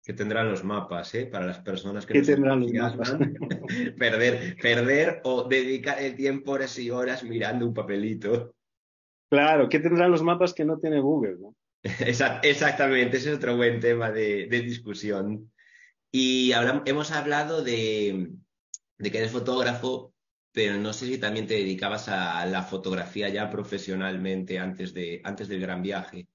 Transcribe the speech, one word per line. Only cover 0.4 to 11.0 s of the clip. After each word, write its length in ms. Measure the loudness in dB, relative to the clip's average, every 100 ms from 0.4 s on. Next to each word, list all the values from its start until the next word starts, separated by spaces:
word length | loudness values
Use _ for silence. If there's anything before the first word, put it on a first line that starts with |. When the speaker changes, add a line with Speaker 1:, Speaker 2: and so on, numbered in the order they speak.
| 0
Speaker 1:
los 140 | -2
mapas, 520 | -2 -6 -4 -8 -6 -8
eh? 100 | -6
Para 200 | -6 -6
las 120 | -6
personas 480 | -8 -8 -6 -8 2
que 60 |
Speaker 2:
¿Qué 60 | 2
Speaker 1:
nos 60 | 6
Speaker 2:
tendrán 320 | 4 4 4
los 100 | 2
Speaker 1:
entusiasman. 640 | 0 0 -2 -4 0 0 0
Speaker 2:
mapas? 280 | -6 -6 -6
Speaker 1:
<laughs> 300 | -4 -4 -2
Perder, 580 | 0 4 2 2 -4 -2
perder 580 | 2 2 4 4 4 0
o 200 | -2 -2 2
dedicar 520 | 2 2 -2 -2 -4
el 140 | -4 -2
tiempo 360 | -2 0 -2
horas 260 | -2 -4 -6
y 120 | -6
horas 340 | -2 -2 -4
mirando 420 | -4 -4 -2 0 0
un 80 |
papelito. 800 | -2 -4 -2 -2 -4 0 -2 -2 _ _ _ _ _ _ _ _
Speaker 2:
Claro, 400 | 4 6 6 6
¿qué 120 | 4
tendrán 320 | 4 6 6
los 100 | 6
mapas 320 | 4 4 2
que 100 | 2
no 140 | 0 0
tiene 220 | 0 2